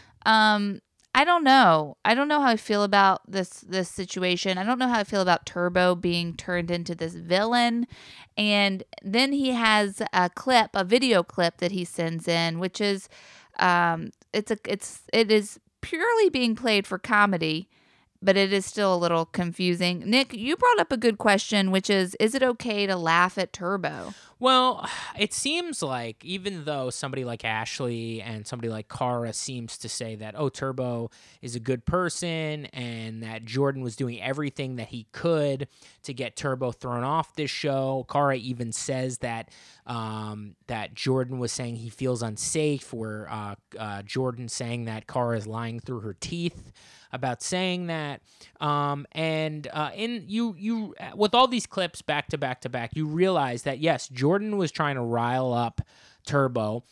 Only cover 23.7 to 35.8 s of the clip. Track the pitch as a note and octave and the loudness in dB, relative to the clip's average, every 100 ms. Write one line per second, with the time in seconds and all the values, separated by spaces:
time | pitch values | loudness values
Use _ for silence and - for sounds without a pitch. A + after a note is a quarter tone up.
23.7 | G3 D#3+ D3+ F2 - - _ B3+ B3+ B3+ | -2 -4 -6 -10 -14 -20 _ 4 4 4
24.7 | - - - - - G#3 - C4+ E4 F4 | 0 -6 -8 -10 -4 -4 -2 -4 -4 -4
25.7 | C4+ D3 B2+ A#2 A2 C#3 F#3 F#3+ F#3 D3 | -6 -4 -4 -6 -10 -10 -8 -8 -8 -6
26.7 | C#3+ C3 - C#3 C3+ B2 A#2 A2+ A2 A2+ | -4 -4 -6 -6 -6 -6 -4 -4 -2 -4
27.7 | - B2+ A#2 A2+ A2+ G#2+ A2 G#2+ B2 A#2 | -4 -4 -4 -6 -8 -8 -10 -10 -8 -6
28.7 | A2 - - B2 A#2+ A#2 - - B2+ A#2 | -6 -10 -6 -4 -2 -4 -6 -8 -10 -12
29.7 | - A#2+ - A2+ A2 G#2+ G#2+ C#3+ - C3+ | -12 -10 -10 -10 -10 -10 -4 -4 -2 -6
30.7 | C3 B2 A#2+ A#2 - - _ B2 A#2+ A2+ | -4 -4 -4 -6 -10 -20 _ -12 -8 -4
31.7 | B2+ - F3 F3 - F3 E3 D#3 D3+ C#3+ | -4 0 0 0 -2 -4 -4 -4 -6 -10
32.7 | C3 A#2+ A2+ A2+ A2+ A2+ A2+ A#2 B2 C#3 | -12 -10 -8 -10 -10 -10 -10 -6 0 0
33.7 | C3+ B2+ G#2+ B2+ A#2+ B2+ C#3 C#3+ - C3+ | 0 -6 -4 -6 -4 -6 -4 -4 -6 -8
34.7 | B2 A2 A#2+ G#2+ - E3+ D#3+ C#3+ C3+ C3+ | -8 -10 -12 -14 -6 0 2 2 -2 -6
35.7 | _ | _